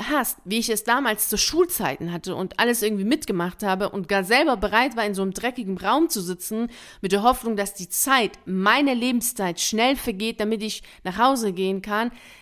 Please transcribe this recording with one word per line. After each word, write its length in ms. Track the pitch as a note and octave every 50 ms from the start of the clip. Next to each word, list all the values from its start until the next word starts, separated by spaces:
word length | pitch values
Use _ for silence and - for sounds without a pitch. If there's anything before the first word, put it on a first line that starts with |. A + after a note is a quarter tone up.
| A3+ A#3+
hast, 260 | D4 D4 A#3+ - - - -
wie 140 | F3+ G3+ A#3
ich 100 | A3 -
es 160 | A3+ G#3 -
damals 460 | - A#3 C4 C#4+ A#3+ G#3+ G#3+ - -
zu 80 | - G#3
Schulzeiten 760 | - - - D#4+ F4+ F4 - - G3+ D3 C3+ - - E3+ F3
hatte 220 | F3 - F#3 F3
und 260 | C3 F#3+ F#3 - -
alles 220 | G#3+ A#3 A#3+ A#3 G#3+
irgendwie 220 | G#3+ A3 G3+ F#3+
mitgemacht 580 | G#3+ C#4 D#4 - - A3 F3 E3+ F3+ F3+ - G#3
habe 260 | G3+ F#3 F#3 G3+ F#3
und 180 | - G3+ F#3
gar 160 | D#3 G3+ G3 F#3+
selber 360 | F3+ A#3 C4 D#4 D#4+ B3+ G3+
bereit 380 | G3+ G#3 G3 A3 B3 C#4+ A#3+
war, 100 | A3+ A3
in 80 | G#3 G3+
so 80 | F#3 G3
einem 100 | F#3+ F#3
dreckigen 460 | - - A#3+ B3 B3+ A3+ F#3+ F#3+ F#3
Raum 320 | - F#3+ A#3 C#4+ E4 D#4+
zu 100 | - A3
sitzen, 480 | F3+ E3+ F#3 F3 - - G#3+ A3 A#3 A#3 - - - - - -
mit 120 | - F#3 F3+
der 100 | G3+ G3+
Hoffnung, 340 | A#3+ B3+ B3+ - A3+ A3
dass 160 | G3+ G3+ G3 -
die 160 | - F3+ -
Zeit, 440 | - - - C4+ C4+ C4 A3+ F#3+ - - -
meine 480 | - F#3 F#3+ F#3+ G3+ A3+ C4+ D4 C4+ B3+
Lebenszeit, 680 | A#3+ A#3 B3+ B3 A#3+ A3+ - - - G3+ F3+ E3+ -
schnell 360 | - - - G#3+ A3+ C4 C#4
vergeht, 440 | B3+ - B3 G#3+ F#3 A3 A3+ A3+ -
damit 220 | A3 G#3 A3+ G#3+ G#3+
ich 200 | G#3+ G#3 - - - - - -
nach 120 | F#3+ F3
Hause 380 | G#3 A#3 C4 C#4 B3+ A3+ G#3 F3+
gehen 260 | F3+ F#3+ F#3+ G3 G3
kann, 320 | F#3+ G#3 G#3 G#3+ A3+ A#3+ A#3+ - - - - -